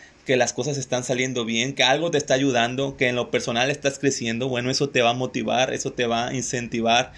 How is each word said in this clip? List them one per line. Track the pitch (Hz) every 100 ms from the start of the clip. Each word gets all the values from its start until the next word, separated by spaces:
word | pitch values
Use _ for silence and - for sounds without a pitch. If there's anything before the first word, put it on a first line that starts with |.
| - - -
que | 127
las | 117
cosas | - 135 139
están | 131 123
saliendo | 127 123 131 120
bien, | 113 117 127
que | 139
algo | 127 139 170
te | 151
está | -
ayudando, | 131 139 120 117 127 139 139
que | 123
en | 123
lo | 117
personal | 123 131 117 131
estás | 143 139 139
creciendo, | 139 135 117 113 131
bueno, | 123 123
eso | 139 143
te | 127
va | 117
a |
motivar, | 127 127 127 113 117 131
eso | 123 135
te | 131 120
va | 117 123
a |
incentivar | 131 120 123 117 117 113 117 131